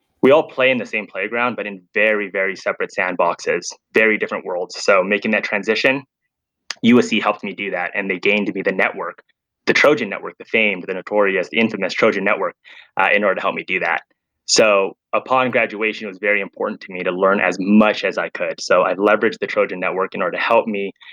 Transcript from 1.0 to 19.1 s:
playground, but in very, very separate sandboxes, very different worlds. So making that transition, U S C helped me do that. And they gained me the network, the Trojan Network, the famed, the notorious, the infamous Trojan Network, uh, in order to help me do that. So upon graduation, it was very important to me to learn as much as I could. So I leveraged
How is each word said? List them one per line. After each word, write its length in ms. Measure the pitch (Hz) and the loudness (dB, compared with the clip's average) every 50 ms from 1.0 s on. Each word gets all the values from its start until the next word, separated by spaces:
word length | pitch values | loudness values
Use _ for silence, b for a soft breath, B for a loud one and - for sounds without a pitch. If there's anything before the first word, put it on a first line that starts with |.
| 104 | -6
playground, 480 | - - 95 98 107 117 120 120 123 113 | -6 -6 -6 -6 -4 -2 -2 -2 -2 -2
but 100 | 101 101 | -4 -8
in 220 | 104 101 92 92 _ - | -8 -10 -12 _ _ 0
very, 360 | 107 104 110 107 104 104 95 | 2 2 2 2 0 -2 -4
very 280 | 90 98 95 98 95 | -2 -2 -2 -2 -2
separate 340 | 90 - 104 95 - 95 90 | -4 -6 -6 -4 -4 -6 -6
sandboxes, 800 | - - 95 90 90 87 90 85 85 - - 80 80 87 - - - _ _ _ - | -4 -4 -2 -2 0 0 0 0 0 -2 -4 -4 -2 -4 -4 -8 -14 _ _ _ 2
very 240 | 113 110 110 107 | 2 4 4 2
different 260 | 104 104 - 110 90 - | 0 -2 -4 -6 -8 -6
worlds. 320 | - 90 87 90 - - - - | -6 -6 -6 -6 -8 -8 -4 2
So 180 | - 101 95 | 2 4 4
making 300 | 92 95 107 104 - 113 | 4 2 0 0 0 0
that 140 | 110 101 - | -2 -2 -2
transition, 580 | - 110 104 95 107 110 107 - 139 131 139 135 _ _ _ _ _ _ _ _ _ _ _ _ - - - | -2 -4 -4 -2 -2 -2 2 2 0 0 -2 -6 _ _ _ _ _ _ _ _ _ _ _ _ -16 -8 0
U 180 | - 113 123 123 | 4 6 6 6
S 80 | - | 4
C 140 | - 113 104 | 4 0 0
helped 220 | - 107 104 - - | 0 0 -2 -2 -6
me 100 | 101 92 | -10 -8
do 180 | 95 101 98 | -8 -8 -6
that. 200 | 92 87 87 90 - | -4 -4 -6 -4 -4
And 160 | 101 98 98 | -4 -4 -4
they 100 | 92 90 | -4 -2
gained 340 | - 101 101 104 101 110 92 | 0 0 2 2 0 -2 -4
me 100 | 98 87 | -4 -2
the 100 | - 92 | -2 0
network, 500 | 92 101 117 - 98 87 85 85 - - _ _ _ _ _ _ _ - | 0 0 -2 -2 -6 -10 -10 -10 -14 -20 _ _ _ _ _ _ _ -2
the 60 | - 117 | 0 2
Trojan 360 | - - 143 151 127 120 98 | 4 4 4 4 2 0 -6
Network, 280 | 98 - - 92 - | -8 -10 -10 -12 -14
the 80 | - - | -16 -10
famed, 380 | - - 113 110 104 98 92 85 | -4 0 0 2 0 0 -4 -6
the 100 | 95 95 | -8 -8
notorious, 560 | 92 87 - 104 104 101 98 95 92 87 - | -8 -6 -2 0 2 2 2 2 0 -2 -2
the 80 | - | 0
infamous 340 | 113 113 110 110 98 95 87 | 0 0 0 0 -2 -4 -4
Trojan 320 | - - - 110 101 98 98 | 0 2 2 2 2 2 0
Network, 320 | 101 104 98 95 87 - _ B B B B B B B | 0 0 0 -2 -6 -8 _ B B B B B B B
uh, 120 | - 95 98 | 0 2 2
in 120 | - 104 104 | 2 2 2
order 100 | 98 95 | 0 0
to 80 | 95 | 0
help 140 | 98 98 - | -2 -4 -4
me 80 | - 85 | -6 -6
do 160 | - 92 90 | -6 -4 -4
that. 240 | 85 82 82 - - _ _ _ _ _ _ _ _ | -2 -2 -2 -4 -6 _ _ _ _ _ _ _ _
So 500 | - - - 117 107 101 98 98 - - _ _ - | -2 2 4 4 4 4 2 2 0 -4 _ _ -4
upon 380 | - 110 - - 127 127 127 127 | -4 -4 -2 0 0 2 2 2
graduation, 560 | 117 123 113 104 107 101 110 110 107 110 110 | 0 0 -2 -2 -2 -4 -4 -4 -4 -6 -10
it 20 | |
was 120 | 104 92 92 | -12 -10 -4
very 200 | 104 101 104 101 | -2 0 0 0
important 420 | 98 90 _ - 101 104 107 95 | -2 -6 _ -6 -6 -4 -6 -8
to 100 | - - 92 | -12 -12 -8
me 80 | 90 | -6
to 100 | 90 92 | -4 -2
learn 280 | 90 90 95 95 98 101 | 0 2 2 2 2 2
as 180 | 92 90 90 95 | 2 0 0 -2
much 440 | 92 98 104 107 107 107 104 - - | 2 4 6 6 6 4 2 0 -2
as 160 | 95 82 92 | -4 -2 -4
I 100 | 85 85 | -6 -6
could. 320 | - - 90 85 82 - | -6 -6 -6 -6 -6 -6
So 220 | - - 92 90 87 | -2 2 2 4 4
I 100 | 92 92 | 2 0
leveraged 460 | 90 101 104 | 0 2 2